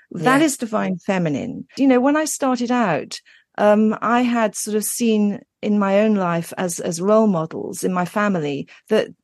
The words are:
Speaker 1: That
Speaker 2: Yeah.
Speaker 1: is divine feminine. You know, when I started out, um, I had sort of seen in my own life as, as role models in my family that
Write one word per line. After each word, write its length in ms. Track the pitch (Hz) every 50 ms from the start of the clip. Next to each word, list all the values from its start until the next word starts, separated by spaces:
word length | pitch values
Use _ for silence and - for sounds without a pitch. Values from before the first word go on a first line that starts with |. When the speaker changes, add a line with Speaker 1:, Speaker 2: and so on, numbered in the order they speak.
| _ _ -
Speaker 1:
That 280 | 180 160 247 262 285
Speaker 2:
Yeah. 60 | 330
Speaker 1:
is 100 | 294 269
divine 400 | - 247 214 214 202 196 190 185
feminine. 680 | 170 - - 190 185 170 156 143 110 92 90 - - - _ -
You 100 | - 277
know, 140 | 269 254 247
when 160 | 247 285 294
I 80 | 302 311
started 460 | 302 - - 285 262 254 233 240 226
out, 500 | 254 247 226 185 151 - - - - - _ _ _ _ _ _ - -
um, 360 | 208 208 208 214 220 214 214 -
I 220 | - 214 233 240 254
had 340 | 240 240 233 220 208 -
sort 180 | - - 214 208
of 100 | 214 202
seen 560 | - - - 240 226 220 208 208 202 196 - - _ _ -
in 180 | - 214 208 208
my 220 | 202 196 196 202
own 140 | 220 220 214
life 360 | 196 185 170 170 170 165 - -
as, 240 | - 185 175 175 -
as 180 | - 185 165 165
role 280 | 180 202 214 220 226
models 580 | 214 185 160 160 160 151 104 - - 196 - 190
in 80 | 190 185
my 140 | 180 180
family 640 | 170 - 214 208 208 190 170 147 143 139 143 170 _ - - _ -
that 200 | - 214 - - - _